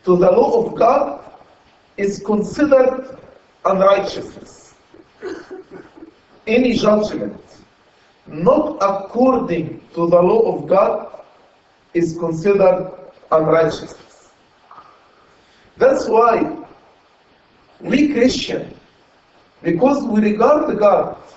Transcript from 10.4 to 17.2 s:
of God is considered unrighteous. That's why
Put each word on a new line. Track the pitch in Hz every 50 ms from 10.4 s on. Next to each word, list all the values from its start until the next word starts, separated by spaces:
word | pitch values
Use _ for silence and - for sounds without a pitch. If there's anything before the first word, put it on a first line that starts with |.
| 226 185 180
of | 151 147 151
God | 180 196 214 233 226 - - - - - - _ _ _ _ _ _ _ _ _ _ _ _ _ -
is | 175 170 160 160 170
considered | 170 165 160 160 165 202 202 190 190 185 180 - - - - - - - - _ - _
unrighteous. | - - 156 160 165 165 165 156 - - - - - - - _ _ _ _ _ _ _ _ _ _ _ _ _ - - - - _ _ _ _ _ _ _ _ _ _ _ _ _ _ _ _ _ -
That's | 220 262 - - - 220
why | 220 226 226 233 220 - - - - - - - - _ _ _ _ _ _ _ _ _